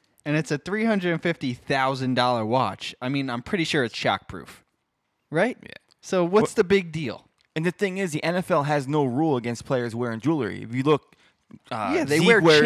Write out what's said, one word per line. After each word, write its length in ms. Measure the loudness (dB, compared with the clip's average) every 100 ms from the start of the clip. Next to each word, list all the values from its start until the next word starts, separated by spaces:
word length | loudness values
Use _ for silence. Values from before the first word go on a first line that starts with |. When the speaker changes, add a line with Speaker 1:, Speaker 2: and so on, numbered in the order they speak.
| _ _
Speaker 1:
And 140 | -4 -2
it's 140 | -2
a 60 | -4
three 280 | -4 -2 0
hundred 280 | 2 0
and 80 | 0
fifty 320 | -2 -2 -4
thousand 600 | -6 -2 0 0 0 0
dollar 320 | 2 2 2 2
watch. 500 | 2 0 -4 -10 -8
I 80 | -4
mean, 200 | -4 -4
I'm 120 | -6
pretty 220 | -4 -4
sure 200 | 0 0
it's 120 | 0 -2
shockproof, 540 | -2 -2 -4 -16 -16 -20 _ _ _ _ _ _ _
right? 280 | -2 -2 -4
Speaker 2:
Yeah. 100 | -16 -20 _ _
Speaker 1:
So 240 | -4 0
what's 280 | 2 4 4
Speaker 2:
What 40 | 2
Speaker 1:
the 60 |
big 280 | 2 0 0
deal? 360 | -6 -6 -8 -16 _ _ -4
Speaker 2:
And 100 | -4
the 60 |
thing 260 | -2 -4 -2
is, 140 | -4
the 120 | -2
N 120 | -2 -2
F 160 | 0
L 120 | 0
has 240 | 2 -2 0
no 160 | 0
rule 320 | 0 0 0 0
against 300 | -2 -6 -4
players 280 | -2 -2 -4
wearing 240 | -4 -2
jewelry. 400 | -2 0 -2 -6
If 100 | -6
you 100 | -2
look, 320 | 2 0 0 _ _ _ _ -20 -10
uh, 220 | -6 -2 -2
Speaker 1:
Yeah, 80 | 0
they 140 | 2
Speaker 2:
Zeke 80 | 6
Speaker 1:
wear 120 | 6
Speaker 2:
wears, 200 | 8 6